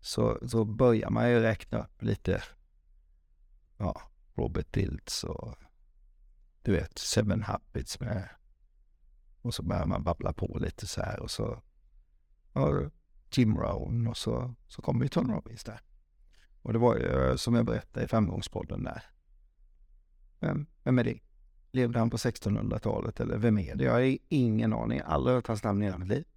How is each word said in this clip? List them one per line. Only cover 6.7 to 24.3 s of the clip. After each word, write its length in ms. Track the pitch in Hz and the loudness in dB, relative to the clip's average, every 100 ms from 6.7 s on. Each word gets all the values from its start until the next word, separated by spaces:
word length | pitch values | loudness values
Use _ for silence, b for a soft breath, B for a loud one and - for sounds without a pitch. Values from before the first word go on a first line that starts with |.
vet, 260 | 87 - - | 2 0 -8
Seven 440 | - - 104 95 | -2 2 2 0
Habits 580 | 101 101 - - - - | -2 -6 -6 -8 -8 -8
med, 280 | 117 110 90 - _ _ _ _ _ _ - - _ - | -6 -6 -6 -16 _ _ _ _ _ _ -20 -20 _ -8
och 120 | 120 | -6
så 80 | - | -4
börjar 240 | 82 - - | -2 0 0
man 180 | 98 | 0
babbla 280 | 87 85 - | 0 -2 -4
på 260 | - 95 - | -2 -4 -2
lite 260 | - - - | -4 -6 -8
så 160 | - | -6
här 180 | - - | -6 -6
och 100 | - | -8
så, 320 | - 110 - - _ _ - _ _ _ _ _ | -4 -4 -6 -14 _ _ -20 _ _ _ _ _
ja, 380 | - 156 139 143 - _ - - | 0 2 2 -2 -10 _ -20 -4
Jim 240 | - 113 - | 2 4 4
Rohn 500 | 107 92 - 117 113 | 0 -2 -2 -2 -2
och 100 | 110 | -4
så, 380 | - 117 123 120 - | -4 -4 -4 -10 -18
så 140 | - | -8
kommer 220 | - 127 | -2 0
ju 40 | 131 | 0
Tony 240 | - 254 | 0 0
Robbins 320 | 214 - 113 | -2 -6 -14
där. 160 | - 107 - - _ _ - b b - | -14 -14 -18 -20 _ _ -20 b b -12
Och 100 | - | -2
det 60 | 113 | 4
var 180 | 120 - | 4 4
ju, 420 | - 65 65 64 | 2 4 4 2
som 160 | - | 2
jag 120 | 117 117 | 4 4
berättade 380 | 113 - - | 0 -4 -6
i 40 | 117 | 0
Framgångspodden 760 | 113 98 95 - - - - | 2 2 0 -6 -8 -6 -6
där. 180 | - 113 - _ _ - _ _ - - - - _ _ - _ | -6 -8 -14 _ _ -20 _ _ -20 -20 -20 -20 _ _ -20 _
Vem, 260 | 151 - 147 _ | -2 -2 -6 _
vem 160 | - 127 | 2 2
är 60 | |
det? 140 | 117 - _ - - - _ | 2 -2 _ -20 -20 -20 _
Levde 260 | 131 120 117 | 0 0 2
han 120 | 117 | 2
på 80 | 117 | 2
sextonhundratalet 1000 | 123 - - 104 - 107 110 107 - - | -2 -2 -2 0 0 -2 -2 -2 -4 -4
eller 180 | 117 117 | -4 2
vem 200 | 113 107 | 4 4
är 160 | - | 0
det? 100 | - | 0
Jag 80 | 131 | 2
har 260 | 120 131 131 | 4 2 0
ingen 440 | _ | _